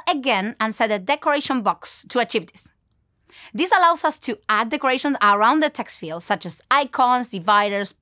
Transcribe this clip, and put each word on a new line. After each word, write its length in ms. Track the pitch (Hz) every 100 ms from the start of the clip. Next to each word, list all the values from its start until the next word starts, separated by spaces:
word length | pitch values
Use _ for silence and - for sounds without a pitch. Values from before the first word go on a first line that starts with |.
| -
again 460 | 302 254 202 208 -
and 140 | 220
set 180 | - 226
a 60 | 208
decoration 640 | 185 302 320 285 - 254
box 440 | 214 - - - -
to 120 | 247
achieve 320 | 226 220 165
this. 200 | - - _ _ _ _ _ _ - -
This 180 | 220 359
allows 340 | 392 339 339
us 140 | 311 -
to 180 | - - -
add 220 | 214 226
decorations 460 | 302 269 262 285 269
around 380 | 208 202 220 302
the 100 | 302
text 280 | - - -
field, 240 | 165 165
such 240 | - 196 175
as 160 | - -
icons, 580 | 277 277 - 247 247 233
dividers, 680 | 190 180 208 208 202 196 -